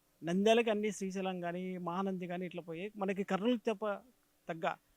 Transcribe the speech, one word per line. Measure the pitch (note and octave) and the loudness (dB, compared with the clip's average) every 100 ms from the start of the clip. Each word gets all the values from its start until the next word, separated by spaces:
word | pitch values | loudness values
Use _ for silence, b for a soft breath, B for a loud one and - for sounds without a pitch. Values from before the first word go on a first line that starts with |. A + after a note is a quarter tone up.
| _ _ | _ _
నంద్యాలకి | D#3+ F3+ G#3 A3+ A#3 | 0 4 6 6 6
అన్ని | G#3 G#3 | 2 0
శ్రీశైలం | F#3 F#3+ F#3+ F#3+ F3+ | -2 -4 -2 -4 -4
కానీ, | E3+ F3 F#3 F#3 | -4 -4 -4 -4
మహానంది | F3 F3+ G3 F#3 F3 | -2 0 0 -2 -4
కానీ | F3 F3+ | -4 -4
ఇట్లా | F3 | -8
పోయి, | E3+ D#3+ G3+ G#3 | -8 -8 -8 -4
మనకి | F#3+ F#3+ | -2 -2
కర్నూలు | G3 F#3+ A3 B3 | 0 2 2 2
తప్ప | A3+ G#3 G#3+ G3 - _ _ _ - | 0 0 -2 -4 -8 _ _ _ -10
తగ్గ | E3 E3+ - _ | -2 -2 -2 _